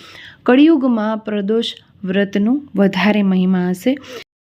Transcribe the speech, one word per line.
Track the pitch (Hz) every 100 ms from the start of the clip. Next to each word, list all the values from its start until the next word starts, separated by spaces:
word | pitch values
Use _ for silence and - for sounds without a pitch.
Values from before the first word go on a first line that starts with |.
| - - - -
કળિયુગમાં | - 254 302 320 262 226 214 220
પ્રદોષ | 214 208 196 226 233 - _ _
વ્રતનું | 185 185 196 202 208 277 285
વધારે | 196 196 175 196 208
મહિમા | 196 185 185 185 180
હશે. | 180 254 285 - 247 - _